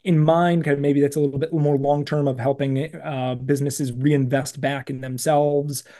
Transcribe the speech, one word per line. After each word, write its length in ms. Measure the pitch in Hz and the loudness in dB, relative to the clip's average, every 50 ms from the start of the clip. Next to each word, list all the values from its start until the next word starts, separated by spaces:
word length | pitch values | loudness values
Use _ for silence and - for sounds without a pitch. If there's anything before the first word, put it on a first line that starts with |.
| - | 0
in 140 | 190 170 | 2 4
mind, 460 | 151 151 156 165 170 175 175 170 170 151 | 4 4 4 4 4 4 2 2 2 2
kind 100 | 151 143 | 0 0
of 60 | 143 | 0
maybe 220 | 143 143 139 143 | 2 2 2 2
that's 160 | 143 139 143 | 2 2 2
a 20 | 151 | 0
little 180 | 147 139 135 | 0 0 0
bit 160 | 135 160 - 165 | -2 -4 -2 0
more 240 | 156 147 147 143 | 0 2 2 2
long-term 500 | 135 139 143 147 147 143 - 151 147 143 | 2 2 2 0 0 0 -2 -2 0 0
of 120 | 139 127 123 | 0 -2 0
helping, 560 | 113 139 139 139 139 139 135 135 156 151 - | -2 -2 -2 0 -2 -2 -2 -2 -4 -6 -8
uh, 400 | 160 - 156 147 131 127 127 127 | -12 -10 -8 -6 -4 -4 -4 -6
businesses 560 | 123 131 135 143 131 143 139 - - 143 127 | -4 -2 0 0 0 0 -2 -2 -4 -4 -4
reinvest 680 | 120 123 135 147 147 139 135 123 135 135 139 - - 139 | -2 0 2 2 4 2 2 2 0 0 -2 -4 -6 -4
back 300 | 135 135 143 139 131 - | -4 -4 -4 -4 -6 -8
in 120 | 135 131 | -10 -10
themselves, 840 | 131 131 127 123 - 160 151 147 147 147 147 143 143 147 139 - - - - | -8 -8 -8 -4 0 2 2 2 2 2 2 0 -2 -2 -6 -8 -10 -16 -20